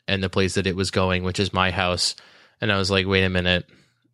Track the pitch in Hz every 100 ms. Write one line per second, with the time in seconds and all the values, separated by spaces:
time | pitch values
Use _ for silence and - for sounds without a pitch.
0 | - 98 95 104 92 101 95 90 92 101
1 | 92 90 92 92 95 92 92 90 90 90
2 | - - - - - - 110 101 92 98
3 | 95 95 95 92 90 90 - _ _ _
4 | _